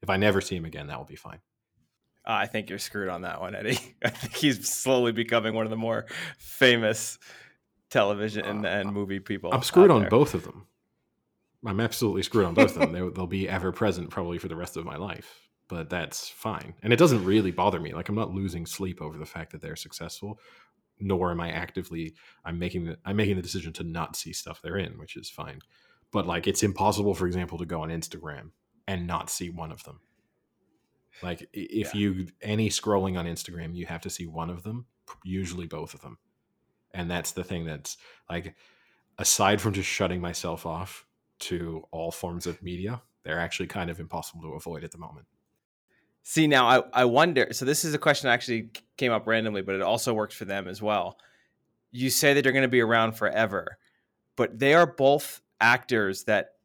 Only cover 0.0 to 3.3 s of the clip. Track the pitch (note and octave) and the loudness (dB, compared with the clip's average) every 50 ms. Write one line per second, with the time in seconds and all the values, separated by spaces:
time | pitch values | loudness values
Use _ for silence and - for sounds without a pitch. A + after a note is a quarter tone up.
0 | - F2+ G2 F#2+ G#2 G#2+ G2 F#2+ F#2 - G2 F2+ E2 D#2+ D2+ D2+ D2 D2 D2 B1+ | 0 0 2 4 6 6 6 4 2 0 -4 -6 -6 -8 -10 -12 -10 -10 -10 -12
1 | C2 - C#2 - - - - - _ _ _ _ _ _ _ _ _ _ _ _ | -12 -14 -18 -18 -16 -18 -18 -18 _ _ _ _ _ _ _ _ _ _ _ _
2 | _ _ _ _ _ - A2+ G2+ G2 A2+ - A2 G2+ - F2+ G2+ - - - G#2 | _ _ _ _ _ -2 -2 0 0 -2 -2 -6 -6 -6 -8 -8 -8 -8 -6 -6
3 | G2+ F#2 F2+ F2 F#2 F2 | -4 -4 -4 -4 -6 -8